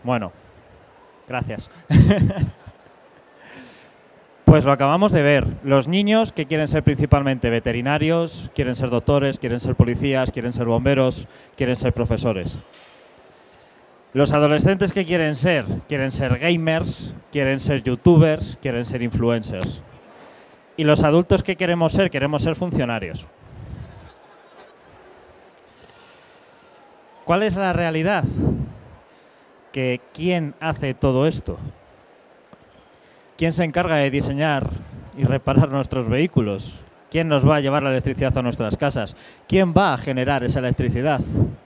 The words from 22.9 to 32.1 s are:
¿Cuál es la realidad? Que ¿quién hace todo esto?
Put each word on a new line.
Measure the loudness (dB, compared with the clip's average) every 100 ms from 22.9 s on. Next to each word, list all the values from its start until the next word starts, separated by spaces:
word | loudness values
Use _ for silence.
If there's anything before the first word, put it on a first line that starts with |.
| -4 -8 -12 -18 -20 -20 -20 -16 -16 -16 -20 -20 -20 -20 -20 -20 -20 -20 -20 -20 -20 -20 -20 -20 -20 -20 -20 -20 -20 -20 -20 -20 -20 -20 -20 -20 -20 -20 -20 -20 -20 -20 -20 -2
¿Cuál | 0
es | 0 -2
la | -2
realidad? | -2 -2 -2 -2 -2 -2 -2 -4 -4 -8 -12 -20 -20 _ _ _ _ _ _ _
Que | -6 -4 -4 -8
¿quién | -6 -2 -2 -4 -6
hace | -6 -4 -4
todo | -2 0 2 2
esto? | -2 -10 -10 -12 -16 -20 -20 _